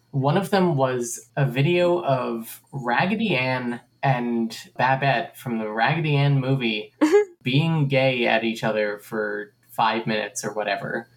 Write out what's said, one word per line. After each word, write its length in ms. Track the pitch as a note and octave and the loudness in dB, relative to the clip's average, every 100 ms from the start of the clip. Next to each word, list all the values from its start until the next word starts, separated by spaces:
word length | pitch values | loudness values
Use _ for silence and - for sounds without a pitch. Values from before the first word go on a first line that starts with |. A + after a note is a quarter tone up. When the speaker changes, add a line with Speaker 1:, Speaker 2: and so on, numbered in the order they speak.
| _ | _
Speaker 1:
One 260 | C#3 C3+ F3+ | -2 0 0
of 120 | F#3 | 0
them 280 | G3 F3+ C#3 | 2 2 2
was 500 | C3 B2+ A#2+ - - - | 0 0 -4 -8 -10 -2
a 100 | C3+ | 0
video 560 | B2+ D3+ F3 F3 F3 | 2 2 2 2 2
of 600 | D3 C3 A#2+ A#2 A2+ - _ | 0 0 -2 -6 -8 -16 _
Raggedy 640 | C#3 A#2+ B2 F#3+ A3 A3 B2+ | -8 -2 0 0 0 0 0
Ann 460 | C3 B2+ B2 A#2+ - _ | 0 -2 -4 -8 -12 _
and 560 | C#3 B2 A#2+ A#2 A2+ - - - | 0 0 0 -2 -2 -6 -16 -2
Babette 600 | B2+ C3+ C3+ A#2+ A2+ - | 0 2 2 0 -4 -10
from 200 | C#3 A2+ | -8 -6
the 120 | G#2+ | -4
Raggedy 460 | A2 A#2+ D#3+ D3+ C#3+ | 0 0 0 2 2
Ann 240 | C#3+ C#3 | 4 2
movie 540 | B2+ C3+ A#2 G#2+ - _ | 2 0 0 -2 -6 _
Speaker 2:
<laughs> 420 | D4+ G4+ G4+ - | 4 4 2 -4
Speaker 1:
being 460 | - C3+ E3 D#3+ C#3 | 0 2 2 2 2
gay 360 | C3+ C3+ B2 A#2 | 4 2 2 2
at 200 | A2+ A2+ | 2 0
each 180 | A2+ | -2
other 360 | A#2 G#2+ G#2 G#2 | -2 0 -2 -4
for 540 | - A2+ G#2 G#2 G#2 _ _ | -8 -6 -4 -6 -10 _ _
five 360 | - A2+ A2+ A2+ | -2 0 0 -2
minutes 380 | A2 G#2 - G#2+ | -2 -4 -6 -8
or 80 | |
whatever. 560 | G#2+ G#2 G2 - A2+ - | -6 -4 -4 -6 -8 -10